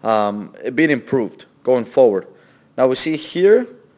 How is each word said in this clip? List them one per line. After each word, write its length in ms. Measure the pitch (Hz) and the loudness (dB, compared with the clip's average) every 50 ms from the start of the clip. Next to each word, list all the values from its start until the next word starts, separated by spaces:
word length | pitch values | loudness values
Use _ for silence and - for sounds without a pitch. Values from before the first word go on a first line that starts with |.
| - | -2
um, 520 | 110 110 107 104 104 101 104 101 - - - - 117 127 | 0 0 0 0 -2 -4 -6 -12 -14 -18 -12 -10 -8 -2
being 160 | 120 160 160 | 0 0 0
improved 560 | 143 123 110 - - 135 113 92 - - - _ _ _ _ | 0 -2 -4 -4 -4 -4 -4 -4 -8 -16 -20 _ _ _ _
going 220 | - 127 123 117 | 0 0 0 -2
forward. 420 | 110 - 135 131 117 101 92 87 - - _ _ _ _ _ _ _ _ | -2 2 4 4 4 4 0 -6 -8 -20 _ _ _ _ _ _ _ _
Now 100 | - 127 | 0 0
we 100 | 131 131 | 0 0
see 200 | 131 - 160 160 | 0 -2 -4 -4
here 500 | 151 - - - 175 180 196 214 247 247 - - - _ _ _ | -6 -8 -8 -4 0 4 4 4 4 2 -4 -14 -20 _ _ _